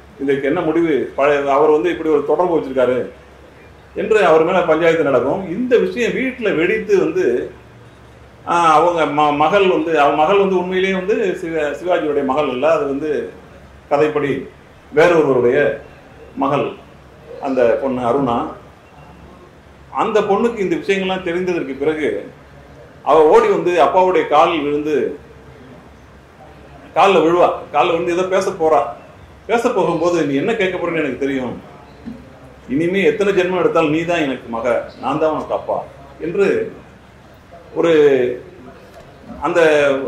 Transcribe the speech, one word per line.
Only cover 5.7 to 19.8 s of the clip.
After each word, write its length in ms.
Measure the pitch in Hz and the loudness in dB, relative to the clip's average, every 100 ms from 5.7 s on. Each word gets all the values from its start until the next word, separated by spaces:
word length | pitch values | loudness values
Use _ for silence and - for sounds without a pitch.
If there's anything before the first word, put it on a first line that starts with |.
| 226 | 2
விஷயம் 340 | 185 240 214 | 2 -2 -4
வீட்டுல 420 | 185 262 254 208 | -2 -6 -4 -2
வெடித்து 440 | 151 180 220 190 190 | 0 0 -2 0 0
வந்து, 520 | 156 180 147 123 - - - - - - - - - - - | 2 0 0 -2 -6 -14 -20 -20 -20 -20 -20 -20 -20 -16 -4
ஆஹ், 260 | 170 165 | 0 4
அவங்க 500 | 151 170 170 147 147 | 4 4 2 0 2
ம-, 140 | 151 143 | 0 2
மகள் 320 | 156 202 190 | 2 4 2
வந்து, 320 | 160 165 156 | 2 0 2
அவ 140 | 143 | 2
மகள் 240 | 151 156 202 | 4 2 2
வந்து 200 | 190 180 | 2 0
உண்மையிலேயே 360 | 180 185 190 | -2 -2 -2
வந்து 440 | 190 185 247 196 165 | -2 -2 -2 -2 -4
சிவ-, 280 | 170 160 147 | -6 -4 -4
சிவாஜியுடைய 540 | 143 175 170 151 143 | -6 -2 -2 0 -2
மகள் 240 | 131 147 147 | 0 -2 -2
அல்ல. 220 | 123 151 | -2 0
அது 160 | 156 139 | 0 -2
வந்து 440 | 135 156 127 92 - - - - - - | -4 -4 -4 -6 -12 -20 -20 -20 -20 -4
கதைப்படி 580 | 147 151 147 139 - - - - - - | 0 0 0 -2 -4 -8 -18 -20 -20 -4
வேறொருவருடைய 840 | 139 175 165 139 123 120 143 127 - - - - - - - | 2 4 4 4 2 2 2 0 -2 -10 -20 -20 -20 -16 -6
மகள், 360 | 135 143 - - - - - - - - | -2 -2 -4 -8 -20 -20 -20 -20 -20 -10
அந்த 360 | 139 127 117 110 | -4 0 2 2
பொண்ணு 240 | 131 123 117 | -2 -4 -2
அருணா. 400 | 139 131 117 156 - - - - - - - - - - - - - | 0 0 -2 -6 -12 -20 -20 -20 -20 -20 -20 -20 -20 -20 -20 -20 -20